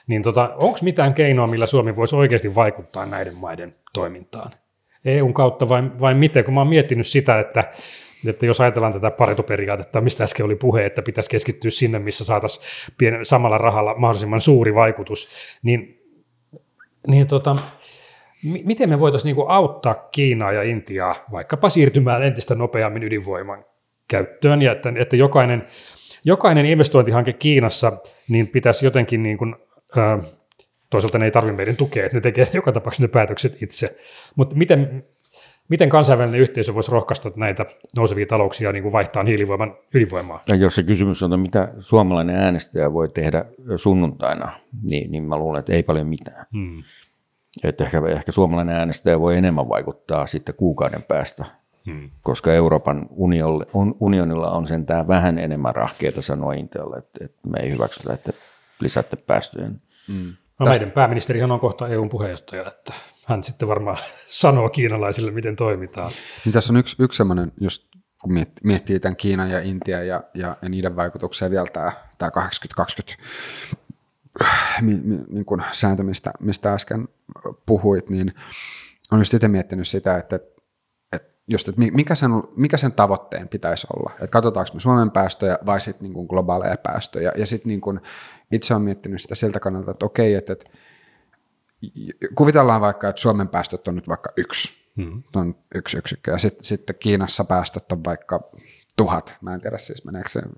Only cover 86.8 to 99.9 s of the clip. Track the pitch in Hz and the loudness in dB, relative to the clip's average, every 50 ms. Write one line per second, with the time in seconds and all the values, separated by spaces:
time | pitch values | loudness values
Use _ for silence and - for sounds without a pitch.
86.8 | - - - - - - - - 85 90 - - 107 104 117 107 - 113 104 98 | -6 -6 -6 -6 -6 -6 -6 -4 -4 -2 -2 -2 -2 -4 -4 -4 -4 -4 -4 -4
87.8 | - 101 98 92 - - - - - - - - _ - 110 107 - - 117 104 | -4 -4 -6 -6 -8 -12 -20 -20 -20 -20 -20 -18 _ -4 -4 -2 0 0 0 0
88.8 | 104 101 98 - - 98 98 92 - - - - 117 107 98 101 - 98 92 95 | 0 -2 -4 -6 -8 -10 -10 -10 -10 -8 -6 -4 -4 -4 -4 -4 -6 -6 -6 -6
89.8 | 92 - 92 - 104 104 - - 113 107 104 95 95 - 95 - - _ _ _ | -8 -8 -8 -6 -6 -4 0 2 2 2 2 0 -2 -6 -10 -12 -12 _ _ _
90.8 | _ _ _ _ _ _ _ _ _ _ _ _ _ _ _ _ _ _ _ - | _ _ _ _ _ _ _ _ _ _ _ _ _ _ _ _ _ _ _ -18
91.8 | 107 - - - 107 - - - - - - - 147 151 147 151 131 120 113 110 | -18 -18 -16 -16 -16 -16 -14 -10 -10 -4 0 2 4 4 6 4 4 4 4 2
92.8 | 104 104 101 - - 101 98 - - 117 104 101 98 90 - 90 87 - 95 - | 2 0 0 -2 -4 -6 -4 -2 0 0 0 0 -2 -2 -4 -4 -4 -4 -8 -8
93.8 | - 92 87 87 - - - - - - - 92 87 - - - - - - _ | -8 -6 -8 -6 -6 -8 -8 -8 -8 -8 -6 -6 -6 -4 -4 -6 -6 -8 -10 _
94.8 | _ _ - 104 90 82 92 120 - _ - 95 87 87 82 _ _ _ - 92 | _ _ -10 -10 -8 -8 -10 -14 -10 _ -4 -2 -2 -4 -6 _ _ _ -10 -10
95.8 | - - - 78 - - - - - - 82 90 - 101 - - - - 107 95 | -8 -6 -8 -8 -6 -8 -10 -8 -6 -4 -2 0 -2 -2 -2 -4 -8 -8 -8 -8
96.8 | - - 95 - - 110 101 95 95 - - - 92 - 95 90 90 - - 87 | -8 -10 -10 -4 0 0 0 0 0 -2 -2 -4 -2 0 0 0 -2 -2 -6 -10
97.8 | - - 92 85 80 87 85 - _ - 90 82 - - - - _ _ _ _ | -8 -6 -8 -6 -4 -6 -8 -8 _ -6 -8 -8 -8 -10 -20 -20 _ _ _ _
98.8 | _ _ _ - 107 90 90 82 - - - - 98 92 90 90 - - - - | _ _ _ -2 0 0 0 -4 -6 -8 -16 -16 -14 -12 -12 -10 -10 -10 -10 -10
99.8 | - - | -12 -12